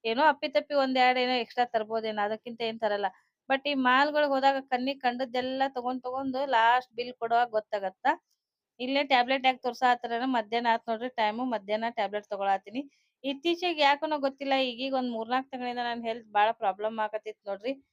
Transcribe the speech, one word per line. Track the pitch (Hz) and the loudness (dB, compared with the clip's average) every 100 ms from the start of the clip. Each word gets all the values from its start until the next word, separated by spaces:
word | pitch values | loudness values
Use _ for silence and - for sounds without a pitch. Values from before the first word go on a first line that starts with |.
ಏನೋ | 226 226 | -2 2
ಅಪ್ಪಿ | 302 277 302 | 2 2 0
ತಪ್ಪಿ | 294 294 | -2 0
ಒಂದ್ | 285 262 262 | 0 2 4
ಎರಡ್ | 254 254 | 4 4
ಏನೋ | 247 | 2
ಎಕ್ಸ್ಟ್ರಾ | 254 226 - | 0 -2 -2
ತರ್ಬೋದೇನೋ, | 247 226 214 226 220 214 | 0 0 -2 -4 -4 -2
ಅದಕ್ಕಿಂತ | 208 220 247 226 | -2 -4 -8 -6
ಏನ್ | 233 226 | -6 -2
ತರಲ್ಲ. | 220 202 196 - _ _ - | -2 0 -2 -6 _ _ -2
But | 269 294 | -2 0
ಈ | 277 | 0
ಮಾಲ್‌ಗೊಳಗ್ | 254 254 294 294 294 | 4 4 4 2 2
ಹೋದಾಗ | 269 269 269 | 4 4 2
ಕಣ್ಣಿಗ್ | 269 247 254 277 | -2 -2 -2 -2
ಕಂಡದ್ದೆಲ್ಲ | 247 247 254 254 254 262 269 | -2 -2 -4 -2 -2 -2 -2
ತಗೊಂಡ್ | 269 240 254 | -2 -4 -6
ತಗೊಂಡು | 247 262 269 254 277 | -6 -6 -4 -4 0
ಲಾಸ್ಟ್ | 240 226 247 240 | 4 6 4 0
ಬಿಲ್ | 226 247 | -8 -8
ಕೊಡುವಾಗ | 247 226 233 240 | -6 0 2 2
ಗೊತ್ತಾಗತ್ತ. | 214 214 208 190 - 262 339 _ _ _ _ _ _ | 0 -2 -4 -4 -2 -2 -2 _ _ _ _ _ _
ಇಲ್ಲೇ | 254 277 | -2 -2
ಟ್ಯಾಬ್ಲೆಟ್ | 285 254 247 269 262 | 2 2 4 2 2
ಯಾಕ್ | 254 | 0
ತೋರ್ಸಾತಾರನ, | 247 233 247 247 240 233 262 | -4 0 2 2 0 -2 0
ಮಧ್ಯಾಹ್ನ | 247 208 233 240 | 0 0 0 2
ಆತ್ | 226 233 | 0 -2
ನೋಡ್ರಿ | 220 247 | -6 -4
ಟೈಮು, | 240 214 220 | -2 -2 0
ಮಧ್ಯಾಹ್ನ | 254 220 196 214 226 | -4 -4 -2 -2 -2
ಟ್ಯಾಬ್ಲೆಟ್ | 233 196 208 202 | -2 -4 -4 -6
ತಗೊಳತೀನಿ. | 196 196 196 202 233 285 _ _ _ | -4 0 0 -2 -10 -10 _ _ _
ಇತ್ತೀಚೆಗೆ | 262 277 339 349 359 302 | -8 -4 -2 -2 -2 2
ಯಾಕನೋ | 277 285 311 302 | 2 2 -2 -2
ಗೊತ್ತಿಲ್ಲ, | 269 277 277 269 | -4 -4 -2 0
ಈಗೀಗ | 262 233 269 | 0 -4 -4
ಒಂದ್ | 262 254 | -4 -4
ಮೂರ್ನಾಲ್ಕ್ | 226 226 254 262 | -6 -4 -4 -4
ತಿಂಗಳಿಂದ | 254 247 247 | -8 -6 -4
ನನ್ | 240 233 | -4 -4
ಹೆಲ್ತ್ | 233 233 220 | -6 -8 -2
ಬಾಳ | 208 214 | 2 2
ಪ್ರಾಬ್ಲಮ್ | 226 214 196 214 226 | 2 -2 -2 -4 -4
ಆಗತ್ತಿತ್ | 214 214 220 208 202 | -4 -4 -10 -12 -10
ನೋಡ್ರಿ. | 196 226 269 _ | -6 -6 -8 _